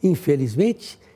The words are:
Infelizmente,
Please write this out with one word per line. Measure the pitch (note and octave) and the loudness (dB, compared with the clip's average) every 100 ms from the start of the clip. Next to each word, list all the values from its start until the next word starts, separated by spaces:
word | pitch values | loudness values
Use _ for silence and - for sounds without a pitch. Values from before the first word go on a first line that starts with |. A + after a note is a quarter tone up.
Infelizmente, | F#3 D#3+ C#3+ C#3 B2+ A#2 A3+ A3+ - - _ | 0 0 0 0 0 0 0 -2 -10 -20 _